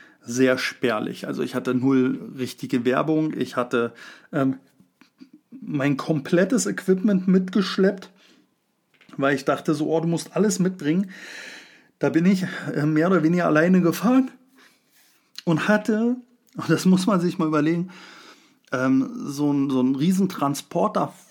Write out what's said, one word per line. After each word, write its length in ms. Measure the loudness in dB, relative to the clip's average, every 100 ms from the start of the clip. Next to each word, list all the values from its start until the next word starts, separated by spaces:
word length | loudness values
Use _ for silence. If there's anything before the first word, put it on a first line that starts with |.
| -20 _
sehr 380 | -10 0 2 2
spärlich. 720 | -2 -4 -2 -2 -4 -8 -8
Also 160 | -6
ich 100 | -4
hatte 200 | -4 -2
null 580 | 0 2 4 2 -2 -8 -10
richtige 480 | -10 -8 -4 -2
Werbung, 480 | 0 0 2 0 -2 -4
ich 180 | -4
hatte, 380 | -4 -2 -2 -2 -6 -20 -20 _
ähm, 240 | -2 -2 -2 _ _ _ _ _ _ -20 -20 _
mein 440 | -18 -8 -4 -2 -2
komplettes 720 | -2 -4 0 0 2 0 -2
Equipment 600 | -4 0 0 2 2 4
mitgeschleppt, 840 | 2 2 0 -2 2 2 0 -8 _ _ _ _ _ _ _ _ _ -14 -2
weil 200 | 0 0
ich 80 |
dachte 300 | 0 -2 0
so, 200 | -2 0
oh, 60 | 0
du 80 | 0
musst 260 | -2 -4
alles 240 | 0 0 2
mitbringen. 540 | 0 0 0 0 -2 -8 -18 -18 -18 -20 -20 -20 _ _
Da 80 | 0
bin 180 | 2 4
ich, 200 | 2 0 -8 -6
äh, 100 | -2
mehr 220 | 0 2 4
oder 160 | 4
weniger 240 | 4 2 2
alleine 340 | 4 4 4
gefahren 520 | 2 0 2 2 2 -6 _ _ _ _ _ _ _ _ _ -8
und 240 | -2 0 2
hatte, 480 | 2 2 0 0 -2 -8 _ _ -10
und 120 | -2
das 160 | 2
muss 220 | 4 4 4
man 140 | 2
sich 180 | 0 -2
mal 80 | -2
überlegen, 440 | 0 0 0 -4 -10 -20 -20 -20 -20 _ _ _
ähm, 360 | -2 2 2 0 -6
so 280 | -10 -4 0
ein, 180 | 0 0
so 100 | 0
ein 140 | 0
Riesentransporter 1200 | 2 0 2 0 -2 -4 -4 -6 -2 -2 0 -4 -6 -20